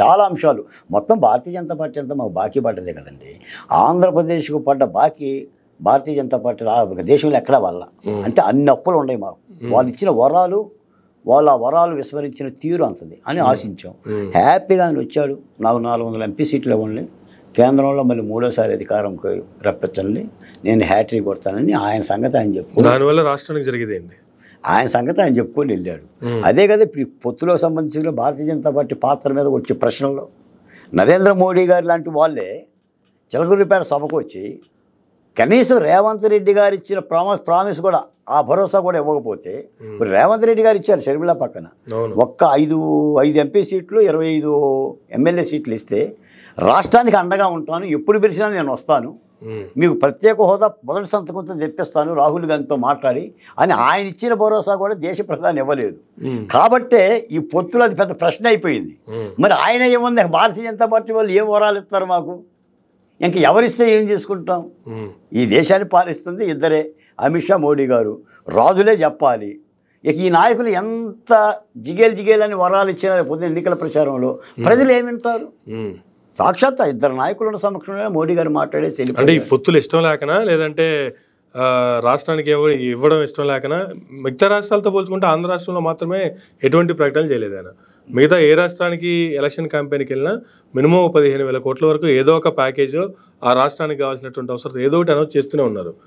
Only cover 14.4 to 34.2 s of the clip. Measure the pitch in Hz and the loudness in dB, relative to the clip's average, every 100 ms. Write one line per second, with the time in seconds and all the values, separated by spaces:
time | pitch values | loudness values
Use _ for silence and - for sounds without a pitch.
14.4 | 113 180 - 190 175 147 127 151 143 139 | 4 4 2 2 2 0 -4 -2 -4 -4
15.4 | - - 110 120 120 117 113 110 110 101 | -14 -4 0 0 0 -2 -4 -6 -6 -4
16.4 | 151 139 131 107 110 107 - - _ _ | -2 -2 -2 -2 -2 -6 -10 -14 _ _
17.4 | _ - 123 139 135 139 127 120 107 113 | _ 2 4 4 2 0 0 -2 -4 -4
18.4 | 120 117 110 101 101 104 101 90 95 92 | -2 0 -2 -2 -2 -4 -4 -6 -6 -6
19.4 | 87 - 104 98 92 - 95 110 214 - | -8 -8 -6 -4 -6 -6 -4 -6 -8 -16
20.4 | - - - 113 107 98 110 113 101 95 | -20 -8 0 0 2 0 0 -2 -4 -6
21.4 | - 98 135 104 104 110 92 101 123 127 | -6 -4 -2 -2 -2 -4 -4 -4 -2 -2
22.4 | 107 95 85 - 117 127 139 156 151 143 | -2 -4 -4 2 4 4 2 2 0 -2
23.4 | - 151 131 123 113 95 87 - _ _ | -6 -8 -6 -6 -6 -8 -12 -20 _ _
24.4 | _ _ - 113 127 123 123 175 185 123 | _ _ -2 0 0 0 0 0 2 2
25.4 | 117 - 139 98 87 80 - _ 120 117 | 0 -2 -2 -4 -6 -12 -16 _ -6 -2
26.4 | 92 123 202 214 214 151 131 - 185 190 | 2 4 4 4 2 0 -8 -8 -8 -4
27.4 | 170 175 170 160 156 147 156 135 123 139 | 0 0 0 -2 -4 -4 -4 -2 -2 -2
28.4 | 151 156 147 139 135 139 131 139 139 135 | -4 -4 -2 -2 -2 -2 -2 0 -2 -2
29.4 | 143 131 123 127 117 - 139 139 - _ | 0 0 -2 -4 -4 -4 -6 -6 -10 _
30.4 | _ _ _ - - - 104 180 190 190 | _ _ _ -20 -6 0 4 4 4 4
31.4 | 185 180 180 180 170 170 160 151 160 139 | 2 2 2 2 2 -2 -2 0 0 0
32.4 | 92 120 - _ _ _ _ _ _ 123 | -8 -10 -16 _ _ _ _ _ _ -4
33.4 | 170 196 196 196 170 143 147 156 | 0 2 4 2 0 -4 -4 -6